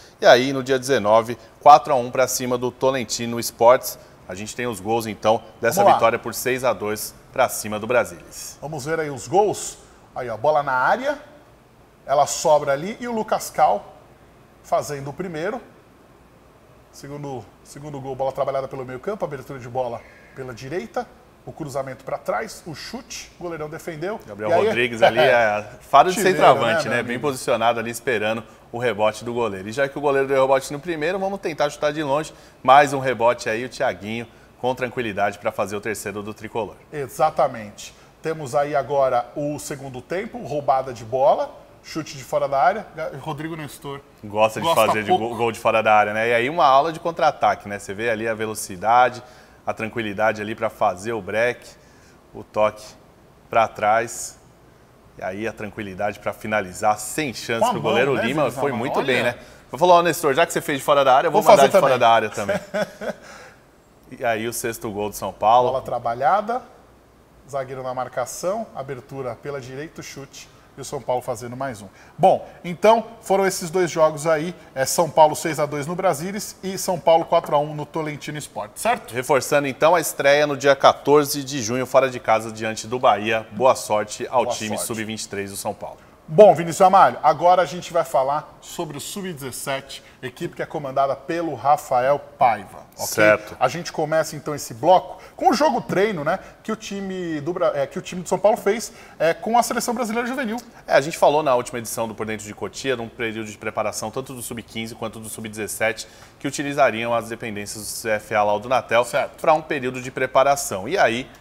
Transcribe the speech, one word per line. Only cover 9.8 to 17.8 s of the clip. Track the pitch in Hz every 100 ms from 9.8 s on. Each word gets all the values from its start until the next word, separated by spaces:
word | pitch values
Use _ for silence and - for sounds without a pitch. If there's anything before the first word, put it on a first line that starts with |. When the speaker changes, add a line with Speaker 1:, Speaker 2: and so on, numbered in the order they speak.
| - - - 135
Speaker 2:
Aí, | 123
ó, | 110
bola | 147 151
na | 143
área, | 127 139 226 262 190 - - - _ _ _ _ _ -
ela | 147 139
sobra | - 170 147 143
ali | 139 185 -
e | 247
o |
Lucas | 226 208 196 -
Cal | - 156 202 - - - - - - _ _
fazendo | - 165 147 143 139
o |
primeiro. | 135 190 156 180 233 - - _ _ _ _ _ _ _ _ _ - _
Segundo, | - 139 143 143 127 101 -
segundo | - 143